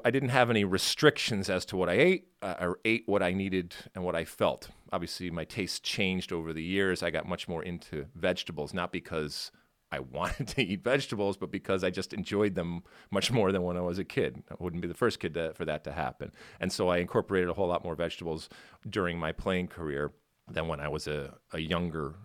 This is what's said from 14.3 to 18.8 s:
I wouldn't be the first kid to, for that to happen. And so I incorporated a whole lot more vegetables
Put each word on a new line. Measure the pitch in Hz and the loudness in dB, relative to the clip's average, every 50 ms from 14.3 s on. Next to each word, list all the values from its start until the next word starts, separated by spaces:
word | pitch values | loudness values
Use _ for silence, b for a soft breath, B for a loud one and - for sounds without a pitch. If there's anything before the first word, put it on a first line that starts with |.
| 62 - - - | -2 -6 -12 -14
I | - - | -10 -8
wouldn't | 85 90 80 85 | -6 -6 -4 -4
be | 87 87 | -4 -6
the | 87 | -2
first | - 123 117 98 - | 2 2 2 2 0
kid | - 87 78 | -4 -4 -2
to, | 85 82 80 78 | -2 -2 -2 -4
for | - 87 | -4 -4
that | 78 76 76 - | -2 -2 -4 -4
to | 73 71 | -6 -4
happen. | 80 76 62 - - 73 - b b b b b b | -4 -4 -4 -4 -6 -10 -12 b b b b b b
And | - 95 - | -4 -2 0
so | - 104 90 | 2 4 4
I | 87 | 4
incorporated | 87 87 90 - 117 98 - 98 95 90 87 | 4 2 2 2 0 2 2 2 2 4 2
a | 85 | 2
whole | - 98 87 | 2 2 2
lot | 87 85 - | 2 0 -2
more | 87 82 | -4 -4
vegetables | 73 85 82 - - 90 82 80 80 78 b b b b b b b | -2 -2 -2 -4 -4 -4 -4 -4 -4 -6 b b b b b b b